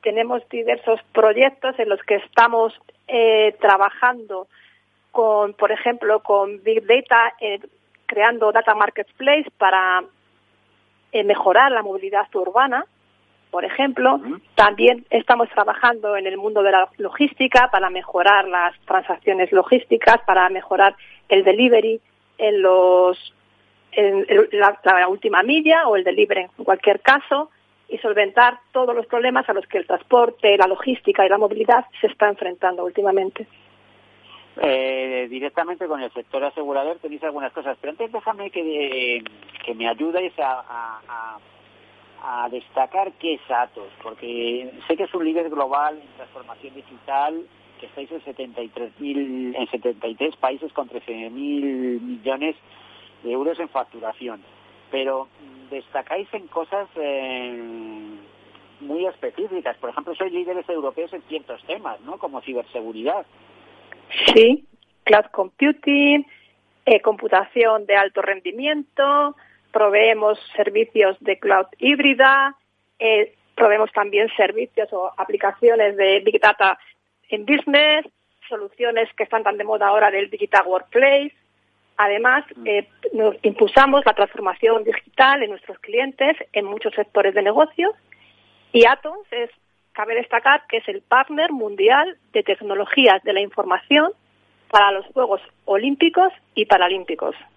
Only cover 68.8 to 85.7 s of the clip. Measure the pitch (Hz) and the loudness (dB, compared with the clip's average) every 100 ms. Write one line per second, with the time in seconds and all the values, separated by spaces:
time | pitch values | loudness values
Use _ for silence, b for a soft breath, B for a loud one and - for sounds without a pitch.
68.8 | 285 - 277 285 294 294 b b _ 220 | -8 -2 0 2 0 -6 b b _ 0
69.8 | 214 208 220 214 214 214 - - 202 202 | 2 4 2 2 0 -2 -8 -4 -2 0
70.8 | 226 220 196 196 - 190 208 196 190 - | -2 2 0 0 -6 -4 0 0 0 -2
71.8 | 254 285 277 254 269 269 269 277 _ _ | 0 2 2 4 4 4 0 -4 _ _
72.8 | _ _ 226 220 214 _ _ - 226 208 | _ _ 0 0 0 _ _ 2 2 4
73.8 | 214 - 208 202 226 - 196 220 240 - | 0 -2 0 2 0 0 0 0 -4 -4
74.8 | 208 196 185 - 190 208 196 196 240 226 | -4 -4 -6 -6 -6 -2 -4 2 2 4
75.8 | 208 202 196 196 196 202 214 208 190 - | 2 2 2 2 2 2 2 2 0 0
76.8 | b _ _ _ _ 214 208 285 294 285 | b _ _ _ _ -8 -2 -2 2 2
77.8 | 302 302 311 _ _ _ - 220 202 _ | 4 2 -2 _ _ _ -14 -12 -12 _
78.8 | 240 226 226 - 208 226 214 208 208 214 | -4 -2 -4 -4 -4 -2 -2 -4 -4 0
79.8 | 202 208 208 196 196 208 202 202 185 185 | 2 4 2 2 -6 -6 0 0 2 -2
80.8 | - 233 269 277 285 _ _ _ _ _ | -2 2 4 2 0 _ _ _ _ _
81.8 | _ - 208 202 233 262 285 - 233 208 | _ -2 -2 2 2 0 -2 -12 -4 -4
82.8 | 202 _ - 220 214 202 226 202 208 - | -4 _ -8 0 0 0 -4 2 4 6
83.8 | 269 277 277 202 202 - 196 180 226 226 | 6 4 2 2 0 -2 -6 0 2 2
84.8 | 214 214 _ - 262 285 214 190 - | -2 -6 _ 2 2 2 -2 -8 -16